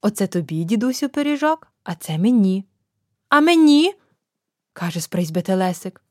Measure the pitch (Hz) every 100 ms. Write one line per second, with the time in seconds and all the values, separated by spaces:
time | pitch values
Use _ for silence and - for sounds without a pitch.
0 | 214 208 190 180 156 160 165 220 247 254
1 | 285 294 285 294 302 320 _ _ - 170
2 | - 160 196 247 190 185 196 _ _ _
3 | _ _ _ 294 311 339 311 294 339 392
4 | _ _ _ _ _ _ _ - 170 165
5 | - 175 175 160 175 190 185 180 185 -
6 | _